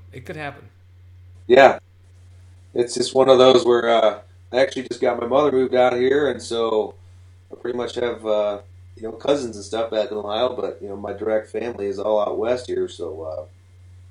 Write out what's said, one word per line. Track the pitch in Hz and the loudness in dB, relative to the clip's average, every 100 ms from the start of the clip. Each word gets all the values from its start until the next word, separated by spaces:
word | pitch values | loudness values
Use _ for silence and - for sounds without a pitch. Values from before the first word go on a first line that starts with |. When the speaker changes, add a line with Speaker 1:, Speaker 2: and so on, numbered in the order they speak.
| - | -20
Speaker 1:
it | 131 | -18
could | 127 156 | -14 -12
happen. | 143 - - _ _ - - - - - - | -12 -14 -20 _ _ -20 -20 -20 -20 -8 4
Speaker 2:
Yeah. | 131 135 - - _ _ - - - - - - | 8 8 6 -8 _ _ -20 -20 -20 -20 -20 -8
It's | 120 120 | -6 -4
just | 123 120 | -4 -2
one | 131 131 | 4 6
of | 127 | 8
those | 127 123 117 | 8 6 6
where, | 120 117 | 2 4
uh, | 113 107 - - - - | 2 2 0 -10 -20 -4
I | 123 | 0
actually | 139 135 123 | 0 -2 -8
just | - | -2
got | 127 120 | -2 -2
my | 117 | 0
mother | 135 147 | 2 2
moved | 131 123 | 2 2
out | 123 123 | 2 2
here, | 123 131 143 139 | 2 2 2 0
and | 113 | -4
so | - 117 113 110 98 - - - - - - | -6 -4 0 0 -2 -8 -20 -20 -20 -20 -20
I | - | -12
pretty | 120 120 | -8 -6
much | 117 123 | -6 -4
have, | 120 110 110 | -6 -4 -2
uh, | 107 104 101 - - - - | -2 -2 -6 -12 -20 -20 -14
you | |
know, | 110 | -14
cousins | - - 143 120 104 | -6 -2 0 -2 -10
and | |
stuff | 95 110 113 | -8 -6 -4
back | 110 104 | -2 -4
in | 107 | -6
Ohio, | 101 107 127 | -6 -2 -2
but, | 101 95 - | -2 -8 -8
you | 98 | -12
know, | 101 | -10
my | 104 | -10
direct | 95 110 107 - | -6 -2 -2 -2
family | 107 120 107 101 | -8 -8 -6 -6
is | 98 | -4
all | 104 107 | 0 0
out | 104 - | 0 -2
west | 113 123 - | -4 -4 -4
here, | 92 92 | -6 -6
so, | - 85 - | -8 -12 -10
uh, | 80 78 - - _ - - - - | -12 -12 -14 -20 _ -20 -20 -20 -20